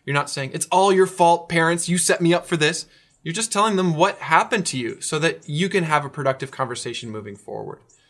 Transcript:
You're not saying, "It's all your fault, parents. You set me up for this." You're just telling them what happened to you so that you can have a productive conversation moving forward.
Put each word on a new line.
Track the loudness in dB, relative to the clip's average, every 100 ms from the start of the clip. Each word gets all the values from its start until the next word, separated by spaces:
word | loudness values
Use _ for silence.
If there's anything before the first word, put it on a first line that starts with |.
You're | -2
not | -2 -2
saying, | -6 -8
"It's | -6 0
all | 4 6
your | 6 4
fault, | 4 4 4 2
parents. | 2 2 2 0
You | 0
set | 2 2
me | 4
up | 2 0
for | 0
this." | 0 -2 -10 _ _ _
You're | -10
just | -6 -2
telling | 0 2
them | 2 2
what | 2 2 0
happened | 0 0 2 -2 -2
to | -6
you | -6 -8
so | -6 -2
that | -2 -2 -6
you | -4 0
can | 0
have | 0 0
a | -2
productive | -4 -2 -2 -8
conversation | -6 -6 -6 -10 -10 -10
moving | -12 -12
forward. | -16 -14 -12 -12 -14 _ _